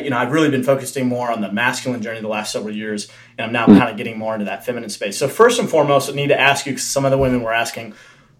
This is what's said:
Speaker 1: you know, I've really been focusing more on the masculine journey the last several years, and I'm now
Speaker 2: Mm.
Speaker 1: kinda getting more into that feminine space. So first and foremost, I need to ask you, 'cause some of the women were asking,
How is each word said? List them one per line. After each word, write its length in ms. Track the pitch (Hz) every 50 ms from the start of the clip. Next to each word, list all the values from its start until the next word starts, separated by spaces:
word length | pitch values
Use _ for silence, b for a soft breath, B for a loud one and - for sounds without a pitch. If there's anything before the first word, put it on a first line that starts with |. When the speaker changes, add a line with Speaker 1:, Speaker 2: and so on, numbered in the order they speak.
| 139
Speaker 1:
you 60 | 143
know, 80 | 123 120
I've 140 | 127 127
really 180 | 139 160 156 143
been 140 | 131 127 -
focusing 440 | 139 139 131 127 - - 139 127 123
more 240 | 123 120 123 117
on 100 | 113 110
the 100 | 104 95
masculine 500 | 101 117 120 127 123 - - 131 120 107
journey 200 | 107 117 113 113
the 60 | 107 107
last 240 | 107 107 107 -
several 240 | - 120 104 107 107
years, 320 | 107 110 107 107 104 - b b b b b b -
and 80 | 113
I'm 80 | 113 120
now 140 | 120 113 -
Speaker 2:
Mm. 100 | 104 95
Speaker 1:
kinda 160 | - - 107
getting 240 | 104 117 117 113 110
more 160 | 110 110 110
into 120 | 107 104
that 200 | 95 92 - -
feminine 240 | 123 120 117 113 104
space. 260 | - - 113 101 98
So 120 | - 147 135
first 320 | - - 226 247 - -
and 100 | 208 -
foremost, 400 | - 156 143 143 143 135 135 143
I 40 | 139
need 160 | 143 143 143
to 100 | 139 127
ask 260 | 131 139 139 - -
you, 80 | 139 123
'cause 80 | -
some 240 | - - - 139 139
of 60 | 135
the 80 | 135 135
women 220 | 135 127 127 123 117
were 100 | 110 113
asking, 400 | 117 117 - - 120 113 107 b b b b b b b b b b